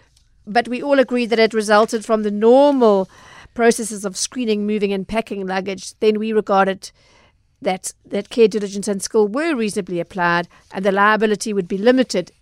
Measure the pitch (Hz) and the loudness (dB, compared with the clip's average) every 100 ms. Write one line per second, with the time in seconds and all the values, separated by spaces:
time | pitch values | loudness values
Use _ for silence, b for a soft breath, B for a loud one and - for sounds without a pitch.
0 | b b _ _ 214 233 233 240 285 277 | b b _ _ -4 -2 -2 -4 2 2
1 | 254 247 233 226 220 226 208 208 220 233 | 2 0 0 2 2 2 2 4 4 0
2 | 208 220 208 208 226 254 285 277 226 196 | -2 -2 -2 2 4 6 6 4 4 4
3 | 190 B B B B - 233 233 214 208 | 0 B B B B 0 2 2 -2 -8
4 | 202 185 - 254 233 208 208 214 202 196 | -8 -8 -8 -6 -2 -2 -2 -2 -2 -4
5 | 185 220 - 202 185 190 196 190 - - | -4 -6 -6 -8 -6 -6 -6 -8 -12 -2
6 | 214 214 220 214 202 196 190 190 - b | 0 0 0 -2 2 2 2 -2 -10 b
7 | b b b b _ _ 190 185 - - | b b b b _ _ -6 -6 -8 -16
8 | _ 202 208 - 220 214 202 202 202 196 | _ -10 -4 2 2 2 -6 -6 -6 -6
9 | - 226 208 247 330 262 214 208 185 175 | -2 0 0 0 -4 -2 -4 -6 -6 -8
10 | 165 196 175 170 175 b b 196 196 190 | -8 -4 -2 -2 -4 b b -4 -2 2
11 | 208 214 220 202 220 196 180 190 220 262 | 2 2 0 -2 -4 -6 -4 -2 2 2
12 | 240 196 180 _ | 0 -4 -6 _